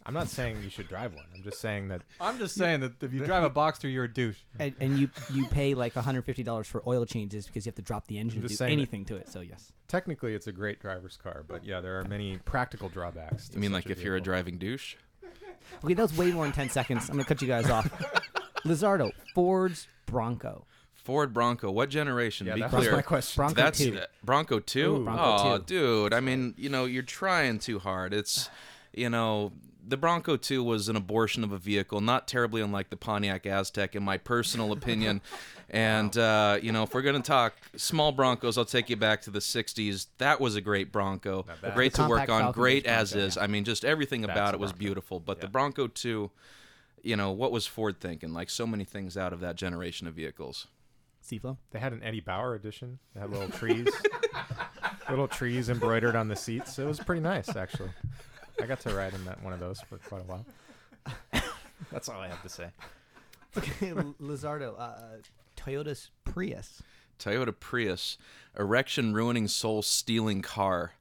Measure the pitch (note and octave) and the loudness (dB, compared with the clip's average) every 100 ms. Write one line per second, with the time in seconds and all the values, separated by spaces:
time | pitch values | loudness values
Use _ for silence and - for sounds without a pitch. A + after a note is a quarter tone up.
0 | - D3 C3+ - B2 G#2+ G2+ - F2 F#2 | -8 -4 -4 -4 -4 -4 -8 -10 -10 -8
1 | A#2+ D#2 D#2 F#2 G2+ - A2 G#2 G2 F2+ | -8 -10 -18 -14 -12 -8 -4 -4 -4 -8
2 | - - F#3 B3 G3 G3+ F3 D#3 C3 A#2+ | -10 -6 -4 -2 -4 0 2 2 0 -6
3 | C3+ C3 D3 F#3 D3+ C3 D#3 - C#3 C3 | -6 -4 2 4 4 4 2 0 -4 -2
4 | A#2+ A#2+ A#2+ G2+ - A2+ C#3+ C3+ C3 C#3 | -2 0 -2 -2 -12 -6 -6 -2 2 4
5 | C#3 - B2+ C3+ B2+ C#3+ C#3 C3 A#2+ B2+ | 2 0 -4 0 2 2 2 2 0 0
6 | A#2 C3 A#2+ B2+ A#2 A2+ G#2+ G#2+ A#2+ B2 | 0 0 -2 -4 -2 -2 -4 -4 0 0
7 | A#2 A#2 G2+ G#2 - A#2 A2 - F#2+ G#2+ | 0 -2 -4 -6 -8 -8 -8 -10 -8 -8
8 | - G#2 A2+ A2+ A#2 G#2 B2+ D3 C3 G#2 | -6 -4 -4 -4 -4 -2 2 2 2 -4
9 | F#2+ G2 - F#2+ F2 - - _ - F3+ | -8 -10 -10 -14 -14 -16 -20 _ -4 -4
10 | F3+ D3 B2 G#2+ G#2+ F#2 G#2 G#2 G2+ F#2 | -2 -6 -4 -4 -6 -6 -6 -6 -8 -8
11 | F#2 - F#2+ D2 D#2 F2 - F#2 F#2 F#2+ | -10 -14 -12 -12 -10 -12 -8 -8 -6 -6
12 | F#2+ G2+ G2+ F#2+ - C3 B2 A#2 F#2+ F2 | -4 -4 -6 -6 -2 -2 -2 -6 -10 -6
13 | F2 E2 D#2+ - - - G2+ F#2+ F#2 F#2 | -8 -8 -8 -8 -6 -2 0 0 -2 -4
14 | F#2+ F#2+ F#2 F#2 F2+ F2 F#2+ C3+ - - | -2 -2 0 -2 -2 -4 -6 -6 -8 -16
15 | _ _ F#4 - G4+ - - F4+ D3 F3+ | _ _ -20 -18 -18 -20 -18 -8 0 4
16 | A3 D#3 F3+ E3+ D3 C#3+ C3 C3+ A#2+ A#2+ | 4 4 4 4 2 0 0 0 2 0
17 | - C#3+ C3+ D3 C3 A#2+ A#2 A2+ - - | 0 0 2 2 4 4 4 4 2 -2
18 | C#4+ - - - - - D#3 D#3+ G3+ G3 | -2 -2 -2 -8 -6 -4 0 4 4 4
19 | A2+ - - - F3+ F#3+ F#3 D#3+ - - | 2 -2 -4 2 4 6 2 0 -12 -14
20 | - A#2+ A2+ A#2 A#2 G2 - _ _ _ | -4 -2 -2 -4 -6 -10 -16 _ _ _
21 | - C#3 C#3+ A#2 A#2+ A#2+ G#2 G2+ C#3 D3 | -2 2 2 4 4 4 0 0 2 0
22 | C#3+ B2 A#2 - G2 G#2+ A#2 B2+ A#2 C3 | 0 2 0 0 -2 0 2 4 6 4
23 | - D3+ - - C#3+ C#3 C#3 D#3 C3+ G2 | 4 0 2 2 2 6 4 6 2 2
24 | F2 _ G#2 C#3 D#3 A2+ - C3 D#3+ D3 | -6 _ 2 2 4 2 2 2 4 4
25 | A2 A2+ D3 G#2 G2+ G2+ F2 F#3 C3+ A2 | 2 4 6 6 6 4 0 2 4 4
26 | G#2 A#2 C3 C3 B2 - C#3 C3+ B2+ B2+ | 4 4 2 0 -2 -4 -4 0 0 -2
27 | B2+ - F#3+ F3+ C3+ A2 - G#2 F#2+ F#2 | -4 -2 2 4 4 2 -2 -4 -2 -2
28 | F#2 G#2 G#2 - - - - - - - | 0 0 0 0 -2 -8 -20 -20 -14 -4
29 | A#2+ A#2 A2+ G#2+ G#2 C2+ - - G2 C3 | 0 2 2 2 0 -6 -20 -18 -4 2
30 | E3 E3+ D#3 C3+ - C3+ A#2+ A2 G2+ A2 | 4 2 2 0 2 0 2 2 2 0
31 | F#2 A2 A2 B2 G#2+ G2 F#2 G2+ F#2+ G#2 | 2 2 4 2 -2 -2 0 0 2 0
32 | A2 B2+ - B2+ A#2+ A2+ G#2 G2+ F#2+ G#2 | 2 2 2 0 2 2 0 -2 -4 -6
33 | - G#2 G2+ F#2+ G2 G2 G2 - F#2+ G#2 | -2 0 0 -2 0 0 0 0 -2 0
34 | G2+ F#2+ - A#2+ A2+ A#2+ G#2+ G#2 A#2+ A2 | -2 -2 0 0 2 0 0 -2 0 0
35 | G#2+ G2+ - - - - - A2+ A2 A2 | 2 0 -4 -14 -14 -18 -4 2 4 4
36 | G#2 A2+ A2+ G#2+ G#2 G2+ A2+ A2 G#2+ B2 | 2 4 6 8 6 6 2 0 2 2
37 | C#3 C#3+ B2 C#3 A#2 - - - - D#3+ | 2 2 4 4 4 0 -18 -6 -2 4
38 | D3+ C3+ C3 A#2+ A#2+ A2+ A#2 B2+ A2+ A2 | 4 6 4 4 2 2 2 2 0 2
39 | G#2+ G#2+ - G2+ - A#2+ - - G#2 F#2+ | 4 2 0 -4 -2 -2 -2 -2 0 -2
40 | - - C#3 D3+ C3 G#2 G2 G2+ F#2+ G#2+ | -6 0 2 4 4 0 2 0 2 0
41 | G2 F#2+ G2+ F#2+ E2+ E2 G2 G#2 C3 - | 0 -2 -4 -4 -6 -8 -4 2 2 4
42 | D3+ A2+ - A2 A2 A#2 B2 C3+ A#2+ A#2 | 4 4 6 4 4 4 4 4 4 4
43 | G2+ G2+ G2 F2+ G2+ G#2 G2+ G#2+ B2 D#3 | 4 2 0 2 0 2 0 0 2 2
44 | C#3 B2+ G#2+ G2+ G2+ G2+ G2+ F2+ G2+ F#2+ | 0 -2 -2 2 2 0 -4 -4 -4 -4
45 | - F#2 F#2 F#2 F#2+ B2 C#3+ C3+ A#2+ - | -6 -8 -6 -6 -2 0 0 0 -4 -2
46 | B2 A2 G2+ _ - - - - _ _ | -4 -2 -4 _ -20 -20 -20 -20 _ _
47 | - G#2+ G2 F#2+ B2+ A#2 - - A2 F#2 | -2 0 2 2 0 0 -2 -2 -2 -2
48 | F2+ D#2+ E2 E2+ F2+ - A2+ G#2+ F#2+ G2+ | -6 -8 -6 -6 -6 -4 -2 -2 -4 -8
49 | F#2 F#2+ F#2 F2 F2+ E2+ F#2 F2 F2 - | -8 -4 -4 -4 -6 -4 -4 -4 -6 -6
50 | E2+ D#2+ D#2 - C#2+ - - _ _ _ | -10 -8 -8 -8 -12 -12 -14 _ _ _
51 | _ _ - A2+ B2+ C3 - A2 C3 A2+ | _ _ -12 -10 -8 -10 -10 -6 -6 -6
52 | A2 A2 F#2+ F#2 B2 A2 G#2 - B2 B2+ | -6 -8 -4 -4 -2 -4 -8 -12 -14 -16
53 | _ G2+ G2+ G2+ F#2+ - A2+ A2+ A#2+ - | _ -12 -6 -6 -6 -4 0 2 2 2
54 | G#4 - A#4 - - - - - - - | -2 0 -4 -4 -8 -8 -10 -6 -8 -8
55 | - C3+ C3+ - B2 B2 A#2 A#2+ A#2 A2+ | -4 -2 0 -2 -2 0 0 2 4 4
56 | A#2 A2+ A2 G#2 - A#2 - - C#3+ D3+ | 4 4 2 -2 -4 -6 -6 -6 -4 -4
57 | - E3+ D#3+ C3+ G2+ D3+ F#2 - F#2 F2 | -2 0 0 -2 -2 -6 -6 -6 -8 -8
58 | - - - - - - A2+ C3 - G#2 | -8 -10 -16 -20 -14 -8 -4 -4 -2 -2
59 | F#2+ F#2+ F#2 F#2 F#2+ F2+ F2+ G2 - F#2+ | -2 -6 -8 -10 -8 -6 -6 -8 -12 -16
60 | - G2 F#2 F#2 A#2 - - - - - | -12 -12 -10 -10 -12 -18 -20 -20 -20 -16
61 | - A#2+ - - - - - - - D3 | -12 -12 -4 -4 -4 -8 -16 -18 -12 -10
62 | - G#2 F#2 F2 F#2 - F2 - - - | -10 -10 -10 -10 -12 -12 -14 -14 -20 -20
63 | _ - - - - - C#3+ - F#3+ F3 | _ -20 -20 -20 -10 -6 -6 -4 -4 -2
64 | D3 C#3+ C#3+ C#3+ D3 D3 B2+ G#2 A#2+ A2 | -4 -6 -8 -6 -6 -6 -8 -8 -12 -12
65 | A2+ A2 - _ _ - C3+ C#3 D3+ C#3+ | -16 -18 -20 _ _ -14 -8 -6 -6 -8
66 | - _ - - F3+ - - - - - | -12 _ -6 -4 -4 -6 -12 -18 -20 -20
67 | _ - G#2 A2+ A#2+ - - B2 G#2+ F2 | _ -10 -2 0 0 -4 -4 0 0 0
68 | - - - - - - G2+ A#2+ C3+ - | -4 -8 -14 -20 -16 -2 2 2 2 0
69 | A2+ G#2+ A#2 A#2+ G#2 - A2+ G#2+ G2+ - | 2 2 2 2 0 0 0 0 0 0
70 | - A2+ A2 G2 - - G2 F2+ F2 - | 2 2 2 0 -4 0 0 2 -2 -10